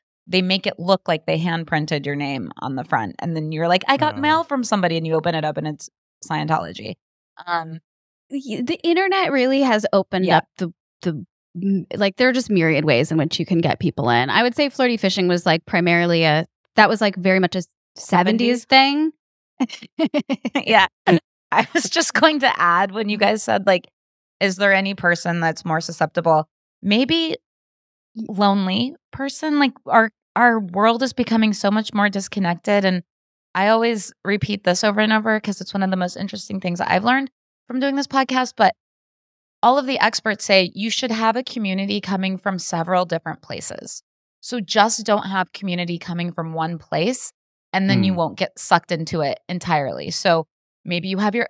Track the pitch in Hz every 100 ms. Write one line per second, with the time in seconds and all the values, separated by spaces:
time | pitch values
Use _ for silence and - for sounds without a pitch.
0 | _ _ - 180 185 190 208 - 175 190
1 | - 160 160 160 170 165 160 156 151 151
2 | 139 143 143 135 92 - 127 131 123 131
3 | 104 - 170 160 156 160 170 185 - 277
4 | 302 277 294 320 339 277 - 208 180 165
5 | 160 160 160 165 156 151 156 147 - _
6 | _ _ - 156 151 160 85 - 104 -
7 | _ _ _ - 175 170 160 160 - _
8 | _ _ _ 277 269 - 247 349 339 339
9 | 392 392 359 277 254 269 269 220 208 202
10 | 185 190 185 165 - - 175 - _ _
11 | 185 151 - _ _ 175 196 196 - -
12 | 202 - 254 254 240 196 160 156 151 123
13 | 151 160 156 - 165 170 160 - 165 -
14 | 123 120 131 123 247 233 285 - 254 233
15 | 196 185 180 175 170 165 - 185 175 170
16 | 175 170 160 151 165 _ _ - 208 208
17 | 208 190 185 190 180 185 175 _ _ -
18 | - 180 180 226 240 240 - 262 269 285
19 | 320 - _ _ _ - 254 - - -
20 | 320 294 - 269 - 277 - 220 190 _
21 | - 165 - _ _ 170 - - - 330
22 | 320 - 311 302 262 - 175 170 196 196
23 | 208 208 202 214 - 208 196 185 - _
24 | _ _ _ - 196 185 202 196 196 196
25 | 180 170 175 170 165 160 175 160 165 165
26 | 156 - 170 156 156 _ _ _ 190 214
27 | 262 330 320 - _ _ _ _ _ _
28 | _ 220 220 196 202 202 190 190 247 311
29 | _ - 277 - 311 294 277 - - 226
30 | 220 - _ - 240 226 190 180 220 233
31 | 262 - 233 226 220 196 202 214 214 208
32 | 202 196 190 - 180 170 - 202 190 180
33 | - _ _ _ _ 185 196 226 233 226
34 | - - - 202 - 202 - 180 214 202
35 | 214 220 220 214 214 196 190 202 190 185
36 | 180 - 196 202 - 196 180 175 - 180
37 | 220 262 269 _ _ _ - 254 277 277
38 | 269 269 262 262 254 - 208 - _ _
39 | _ _ _ _ _ _ 233 269 262 269
40 | 226 226 226 208 - 196 180 - 220 -
41 | 254 220 226 226 254 - 208 190 196 208
42 | 196 190 190 190 202 185 - 170 165 185
43 | 180 165 165 147 - - - - - -
44 | - _ _ _ - 247 180 220 214 226
45 | 214 208 190 196 185 - 196 175 175 170
46 | - 175 175 170 160 160 160 170 - 156
47 | 180 262 - - _ _ _ 190 190 190
48 | 190 180 160 - 185 - - 170 - 165
49 | 160 175 143 - - 180 175 156 135 65
50 | 73 - 190 165 156 _ _ _ - 175
51 | 185 190 208 226 233